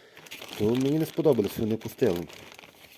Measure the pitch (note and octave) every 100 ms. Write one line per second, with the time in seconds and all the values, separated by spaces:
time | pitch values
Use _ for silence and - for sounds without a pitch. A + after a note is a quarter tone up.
0 | - - - - - - G#2+ B2 C3+ D#3
1 | D#3 - D#3+ A#2 G2+ - A2 A2 - -
2 | A#2 F2 D#2+ - - - - - -